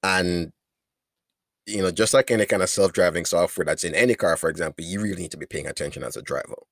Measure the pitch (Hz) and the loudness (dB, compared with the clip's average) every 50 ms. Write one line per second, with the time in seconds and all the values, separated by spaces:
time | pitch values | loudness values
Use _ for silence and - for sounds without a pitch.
0 | - 95 95 92 90 90 87 87 85 80 - _ _ _ _ _ _ _ _ _ | 2 2 2 2 2 2 0 0 -2 -4 -8 _ _ _ _ _ _ _ _ _
1 | _ _ _ _ _ _ _ _ _ _ _ _ _ - 104 104 95 92 87 101 | _ _ _ _ _ _ _ _ _ _ _ _ _ -8 -2 0 0 0 2 2
2 | 110 110 - 135 131 - 123 110 104 - - 98 92 90 - - 98 95 - - | 2 4 6 4 4 4 4 2 4 2 2 2 2 0 2 2 2 2 4 4
3 | 92 90 80 85 80 - - 85 90 87 - - 82 76 78 - - 87 78 87 | 2 4 2 0 -2 0 2 2 2 2 0 -2 -2 -2 -2 -2 -2 -4 0 2
4 | 117 123 117 - - 90 82 - - 82 80 80 87 78 71 - 82 82 92 101 | 4 2 2 2 2 0 0 2 0 -2 -2 -2 -4 -6 -4 -8 -10 -8 -6 -4
5 | 104 107 98 87 90 80 - 78 73 - - 76 71 - - - 73 71 - 67 | -4 -4 -4 -4 -8 -10 -10 -12 -14 -8 -8 -8 -6 -6 -6 -6 -6 -6 -6 -8
6 | 64 62 - - - - - 67 - - - - - _ | -10 -8 -10 -10 -8 -6 -6 -6 -6 -8 -12 -16 -16 _